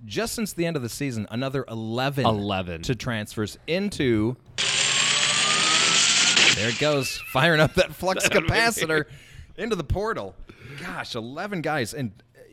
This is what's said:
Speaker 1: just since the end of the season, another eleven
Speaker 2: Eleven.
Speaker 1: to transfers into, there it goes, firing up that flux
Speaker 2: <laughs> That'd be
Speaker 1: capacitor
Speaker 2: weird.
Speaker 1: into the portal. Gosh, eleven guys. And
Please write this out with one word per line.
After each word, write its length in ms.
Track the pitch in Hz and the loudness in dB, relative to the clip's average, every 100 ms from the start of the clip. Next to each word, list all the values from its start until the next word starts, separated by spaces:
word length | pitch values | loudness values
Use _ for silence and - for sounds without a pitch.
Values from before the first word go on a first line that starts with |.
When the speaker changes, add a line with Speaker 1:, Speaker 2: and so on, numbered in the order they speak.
| 113 | -8
Speaker 1:
just 280 | 110 208 | -4 -4
since 200 | - 214 | -4 -6
the 120 | - 170 | -2 -2
end 120 | 156 | -2
of 40 | |
the 60 | 117 | -4
season, 380 | - 143 113 101 | -4 -4 -4 -6
another 360 | 117 135 135 - | -4 -4 -4 -6
eleven 580 | 113 110 117 135 143 123 | -8 -4 -2 -2 2 2
Speaker 2:
Eleven. 560 | 107 101 95 90 82 | 2 0 -2 -4 -6
Speaker 1:
to 120 | 82 117 | -4 -4
transfers 640 | 131 113 107 - 104 - - | -4 -6 -6 -4 -4 -6 -4
into, 720 | 175 202 - 135 110 110 127 - - - - - - - - - - - 220 - - - - - - - - - - | -2 -2 0 2 2 2 -2 -10 -4 -2 0 0 0 2 2 2 2 2 2 2 2 4 4 4 4 4 6 6 4
there 140 | 110 | 2
it 100 | 110 | 2
goes, 380 | 147 147 131 - - | 2 2 0 -6 -2
firing 300 | 131 160 156 | 2 4 6
up 120 | 156 - | 4 4
that 180 | 165 | 0
flux 300 | 151 185 185 | 0 -2 2
Speaker 2:
<laughs> 40 | 180 | 2
That'd 160 | 185 | 2
be 60 | 165 | 2
Speaker 1:
capacitor 380 | 214 233 220 165 | 2 2 2 0
Speaker 2:
weird. 200 | 156 147 - - - - - | 0 -2 -10 -20 -20 -18 -8
Speaker 1:
into 180 | 214 180 | -4 -4
the 80 | |
portal. 520 | 143 180 214 175 98 - - - - 139 | -2 -2 -2 -4 -8 -12 -18 -18 -16 -14
Gosh, 340 | 175 170 123 120 | -10 -10 -8 -8
eleven 460 | 117 147 202 196 | -8 -8 -6 -4
guys. 320 | 151 151 110 | -2 -2 -2
And 180 | 131 123 - - - - | -4 -8 -8 -20 -20 -20